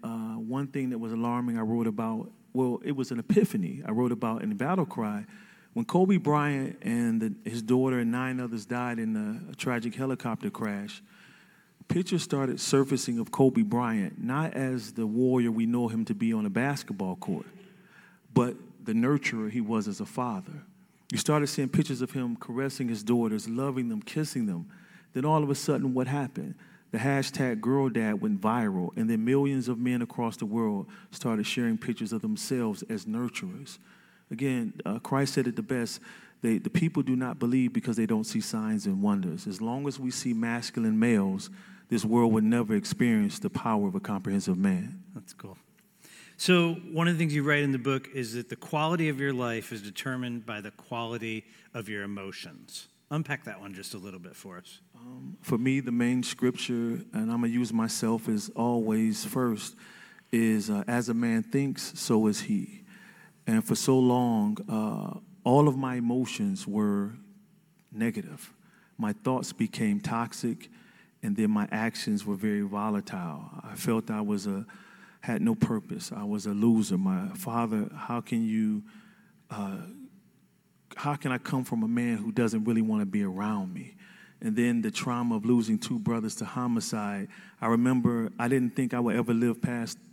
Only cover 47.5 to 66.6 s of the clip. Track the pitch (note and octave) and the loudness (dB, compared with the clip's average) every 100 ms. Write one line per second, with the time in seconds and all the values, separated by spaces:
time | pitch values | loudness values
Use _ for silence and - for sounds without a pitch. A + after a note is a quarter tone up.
47.5 | C#3+ C#3+ C3+ C3 C3 - C3+ A2+ A#2 A#2 | 4 4 2 0 0 -2 -8 -6 -6 -8
48.5 | A2+ - D#3 D#3 E3+ D#3 C3+ C#3 B2+ A#2+ | -12 -4 0 0 2 0 0 -2 0 -2
49.5 | A2+ - A2 G2+ - C3+ B2+ B2 A#2+ A2 | -2 -6 -10 -10 -8 -6 -4 -6 -8 -8
50.5 | G#2 G#2 - - A#2 A#2 A#2 A2+ A2 - | -10 -12 -16 -10 -6 -4 -6 -6 -8 -10
51.5 | - _ A#2+ G#2 G#2 G2+ G2+ G2 - E2+ | -20 _ -10 -8 -6 -6 -6 -10 -12 -14
52.5 | - - - - _ - D3+ D3+ C#3 A#2 | -18 -18 -18 -18 _ -6 -4 -4 -6 -8
53.5 | G2 G2+ F#2+ G2 G2+ G2 F#2 F2 - G2 | -14 -14 -14 -12 -12 -12 -14 -16 -18 -16
54.5 | F2+ - - _ A#2 B2 B2+ C3 - - | -16 -18 -20 _ -20 -18 -14 -14 -12 -2
55.5 | A#2 C3 C3+ A#2+ A#2+ A#2+ B2+ A#2+ - - | 0 2 0 0 0 2 2 -2 0 0
56.5 | - - A#2+ A#2 A#2 - G#2+ A2 A#2+ A#2 | 0 -2 -2 -2 -4 -6 -4 -2 0 0
57.5 | A#2+ A#2 A2+ A2+ - A2+ A2+ A2+ G#2 - | 0 0 0 0 0 0 0 0 -2 -2
58.5 | - A#2+ A#2+ A2 A2 A2 G#2+ G#2 C3 B2 | -2 2 2 2 2 2 0 -2 0 0
59.5 | G#2 - - - - - - - A#2 A2+ | 0 -6 -14 -20 -20 -20 -20 -2 2 4
60.5 | G#2+ G2+ G#2 A2+ B2 A#2+ A#2 A#2 A2+ A2 | 4 2 -2 0 0 0 0 2 0 2
61.5 | C#3 C#3 - - - - A2 G#2+ G2+ - | 0 0 -2 -8 -8 2 4 4 2 0
62.5 | G2+ - - - - - - - _ - | -2 -2 -12 -20 -20 -20 -20 -20 _ 0
63.5 | A2+ A2 A2 - C3 B2+ B2 B2 A2+ G#2 | 0 2 0 4 6 6 4 4 4 2
64.5 | G#2+ G#2+ A2 G#2+ G#1+ - - - - B2 | 0 -4 -2 -2 -4 -6 -10 -16 -4 4
65.5 | C#3 D3 C3+ C3 B2 A#2+ B2+ A#2+ - G2+ | 6 6 4 -2 -2 0 0 -2 -2 -2
66.5 | F#2+ | -2